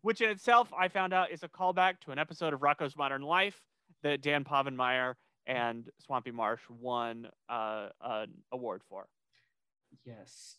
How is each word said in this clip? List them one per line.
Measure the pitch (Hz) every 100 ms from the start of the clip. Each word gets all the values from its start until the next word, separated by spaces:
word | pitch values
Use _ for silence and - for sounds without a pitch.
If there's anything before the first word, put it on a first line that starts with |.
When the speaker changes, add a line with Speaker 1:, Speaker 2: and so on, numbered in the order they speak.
Speaker 1:
which | 208 220
in | 226
itself, | 202 - 233 233 -
I | 185
found | 196 185
out, | 185 185
is | 165
a | 170
callback | - 185 185 185 185
to | -
an | 135
episode | 156 170 160
of | 139
Rocko's | 143 - 147 143
Modern | 139 135
Life | 143 175 202 - _ _ _ _
that | 147 143
Dan | 143 147
Povenmire | 139 143 139 127 127 127 127 123 _ _ -
and | 127 120 117 117 -
Swampy | - 131 120
Marsh | 117 110 117 -
won, | 117 123 120 117 117 117 - -
uh, | 117 110 107 104 -
an | 123 110 107 - _
award | 127 120 98 -
for. | 95 98 _ _ _ _ _ _ _ _ 135
Speaker 2:
Yes. | 127 110 95 - -